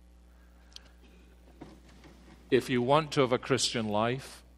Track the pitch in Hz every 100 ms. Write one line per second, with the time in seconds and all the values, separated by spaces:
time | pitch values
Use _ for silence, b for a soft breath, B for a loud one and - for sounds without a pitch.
0 | - - - B B B B B B B
1 | - - - - - - - - - -
2 | - - - - - 123 - 123 120 147
3 | 151 147 123 123 - 127 - 123 107 104
4 | 117 131 - - -